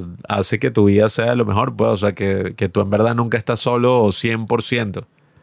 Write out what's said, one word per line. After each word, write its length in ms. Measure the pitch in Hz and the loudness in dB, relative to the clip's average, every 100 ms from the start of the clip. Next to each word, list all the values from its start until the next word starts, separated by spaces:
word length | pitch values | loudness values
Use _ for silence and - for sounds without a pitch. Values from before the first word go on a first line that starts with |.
| 87 87 - | -8 -14 -6
hace 320 | 101 98 113 | -2 0 0
que 120 | 131 | 0
tu 160 | 113 101 | 4 4
vida 240 | 101 107 | 6 4
sea 240 | - 117 | 2 0
lo 100 | 123 | 0
mejor, 320 | 107 101 131 110 | 0 0 -2 0
pues, 140 | 113 | 0
o 60 | 104 | 2
sea, 160 | 104 | -2
que, 400 | 92 98 95 95 - | -2 -2 -2 -4 -4
que 140 | 98 | -4
tú 100 | 104 | -2
en 80 | 98 | 0
verdad 240 | 104 113 | 2 2
nunca 220 | 117 117 113 | 0 -2 -2
estás 240 | - 117 | -2 -2
solo 420 | 127 120 123 127 | 0 0 2 4
o 100 | 104 | 2
cien 340 | 95 117 113 110 | 2 -2 -4 -2
por 160 | 120 | -4
ciento. 380 | - 120 107 92 - _ _ _ | -2 -4 -4 -8 -14 _ _ _